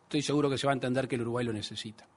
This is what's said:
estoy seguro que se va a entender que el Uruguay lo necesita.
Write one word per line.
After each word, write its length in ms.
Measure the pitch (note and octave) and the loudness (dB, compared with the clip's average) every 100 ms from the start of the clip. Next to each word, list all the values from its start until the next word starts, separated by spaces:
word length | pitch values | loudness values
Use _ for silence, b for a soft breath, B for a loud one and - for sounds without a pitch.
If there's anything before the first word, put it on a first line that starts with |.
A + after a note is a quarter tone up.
estoy 200 | _ D3+ | _ -2
seguro 280 | C#3 D3 C#3+ | 2 2 2
que 80 | C3 | 2
se 80 | C#3+ | 2
va 60 | |
a 20 | C3+ | 2
entender 320 | B2+ B2+ C3 | 2 0 0
que 80 | B2+ | -2
el 60 | |
Uruguay 240 | A#2 A#2+ A#2+ | 0 -2 -2
lo 80 | |
necesita. 520 | G#2+ G2+ G#2+ A2 - - | -4 -6 -8 -10 -14 -20